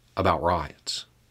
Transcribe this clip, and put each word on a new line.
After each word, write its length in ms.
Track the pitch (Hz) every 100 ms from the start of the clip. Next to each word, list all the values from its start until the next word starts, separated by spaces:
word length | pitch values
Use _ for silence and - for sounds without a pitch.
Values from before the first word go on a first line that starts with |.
| _ -
about 260 | 92 80
riots? 600 | 85 87 73 - - - - _ _